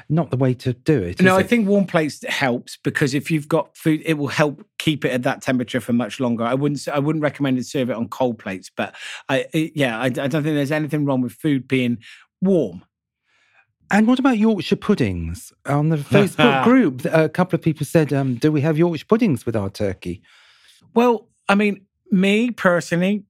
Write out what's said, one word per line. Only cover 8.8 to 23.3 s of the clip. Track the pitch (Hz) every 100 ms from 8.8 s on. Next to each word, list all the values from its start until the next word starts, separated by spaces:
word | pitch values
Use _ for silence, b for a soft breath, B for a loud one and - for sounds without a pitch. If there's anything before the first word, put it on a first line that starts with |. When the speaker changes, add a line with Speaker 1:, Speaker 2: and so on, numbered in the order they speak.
| 98 - B B B
Speaker 2:
I, | 135 -
it, | 160 156 147
yeah, | 131 113
I, | 127
I |
don't | 120 139
think | 151 151 147
there's | 139
anything | 156 147 151
wrong | 143 131
with | 123
food | - 156 135 -
being | 131 123 110 B B B -
warm. | 185 175 104 87 - _ _ _ _ _ _ _ _ _ -
Speaker 1:
And | 196 220
what | 254
about | 262 220
Yorkshire | 220 196 - -
puddings? | - 196 107 90 82 85 - _ -
On | 143 156
the | 156
Speaker 2:
<laughs> |
Speaker 1:
Facebook | 139 - 185 151 147 135
group, | 220 262 160 127 165
a | 160 156
couple | 175 180 160
of |
people | 160 147 147
said, | 170 147
um, | 139 135 117
"Do | 156
we | 151
have | 160 151
Yorkshire | 175 160 -
puddings | 226 226 123 123
with | 110
our | 98
turkey?" | - 101 - 90 - b b b b b b b
Speaker 2:
Well, | 226 247 226 - _ -
I | 202
mean, | 208 196 _ _ -
me | 185 196 208 240
personally, | - 185 175 - 170 185 208 -